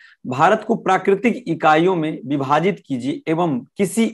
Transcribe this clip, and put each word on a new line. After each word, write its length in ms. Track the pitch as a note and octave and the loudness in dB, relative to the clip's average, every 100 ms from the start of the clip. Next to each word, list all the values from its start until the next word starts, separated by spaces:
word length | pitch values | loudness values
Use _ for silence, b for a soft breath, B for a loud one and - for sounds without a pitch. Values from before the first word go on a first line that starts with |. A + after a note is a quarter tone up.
| b b - | b b -8
भारत 380 | B2+ E3 G#3+ - | 2 4 4 0
को 80 | A3+ | -2
प्राकृतिक 680 | F3+ F#3 F#3 G3 A#3+ G3 - | 0 0 2 2 2 -2 -4
इकाइयों 480 | D#3+ E3 D#3 F3 F3+ | 0 2 4 4 0
में 240 | D#3 E3 A#2+ | -2 -6 -4
विभाजित 580 | C#3+ C3+ D3 F3 E3+ - | -4 0 0 0 -2 -6
कीजिए 340 | C3 B2 D3 - | -6 -4 -6 -4
एवं 300 | D#3+ F3 B2+ - - | -2 0 -2 -6 -4
किसी 280 | F#3+ A3+ A3+ | -2 0 -2